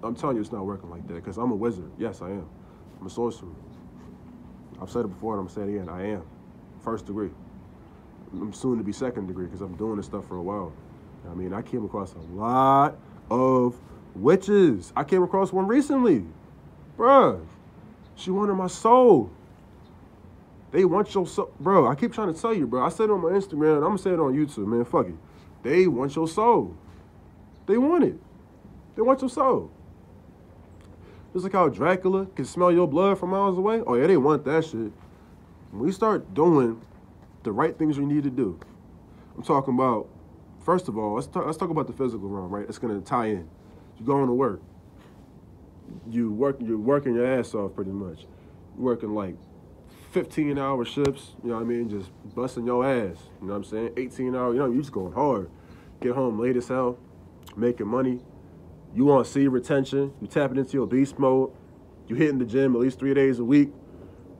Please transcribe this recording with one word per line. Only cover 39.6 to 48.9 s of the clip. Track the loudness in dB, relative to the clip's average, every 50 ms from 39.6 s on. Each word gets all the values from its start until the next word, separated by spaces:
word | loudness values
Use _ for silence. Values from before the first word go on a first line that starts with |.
| 0 0 0
about, | 0 2 2 0 -2 -4 -8 -14 -20 -20 -20 -20 -20 -20 -20 -20 -6
first | -2 0 0 0 0 -2
of | -4 -4
all, | -2 -2 -2
let's | -4 -4 -4
talk, | -4 -4 -4
let's | -4 -4 -4
talk | -4 -4
about | -2 -2 -4 -4
the | -4
physical | -4 -4 -4 -4 -6 -8 -8
realm, | -8 -8 -8 -8
right? | -8 -8 -8 -10
It's | -10 -8
gonna | -6 -6 -4 -6
tie | -6 -4 -4 -2 -2 -2
in. | -4 -6 -6 -10 -18 -20 -20 -20 -20 -20 -20 -20 -20 -10
You're | -4 -2
going | 0 0 2 2
to | 0
work. | 0 0 0 -2 -6 -10 -18 -20 -20 -20 -20 -20 -20 -20 -20 -20 -20 -20 -20 -20 -20 -20 -20 -20 -20 -20 -20 -20 -20 -20 -18 -18 -16 -12 -6
You | -4 -2 -2 -2
work, | -2 0 0 0 0 -2
you're | -4 -4 -4 -2
working | 0 2 2 2 2 0 0
your | 0 0
ass | 0 0 0 -2 -2 -4
off | -6 -6 -6 -6
pretty | -8 -8 -6
much. | -6 -8 -8 -10 -12 -14 -18 -20 -20 -20 -20 -20 -20 -20 -20 -20 -10
You're | -4 -2
working, | -2